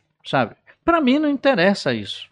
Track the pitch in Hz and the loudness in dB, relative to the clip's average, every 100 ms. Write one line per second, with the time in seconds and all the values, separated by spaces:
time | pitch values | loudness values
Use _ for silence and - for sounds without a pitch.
0 | _ _ - 143 107 - _ _ - 339 | _ _ -4 -2 -2 -6 _ _ 0 2
1 | 254 285 302 285 269 254 185 196 143 117 | 2 2 0 0 0 2 2 2 -2 -4
2 | 101 - - | -6 -14 -16